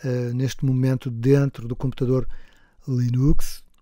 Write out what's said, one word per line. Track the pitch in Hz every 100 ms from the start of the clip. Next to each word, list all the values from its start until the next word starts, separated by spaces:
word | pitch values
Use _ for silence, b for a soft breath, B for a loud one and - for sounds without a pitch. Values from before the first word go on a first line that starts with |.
eh, | 131 123 120
neste | 123 131 - 135
momento | 131 131 131 131
dentro | 117 131 139 139 - 117
do | 123
computador | 131 - 123 131 - b b b b b -
Linux, | 127 123 123 143 160 - - - _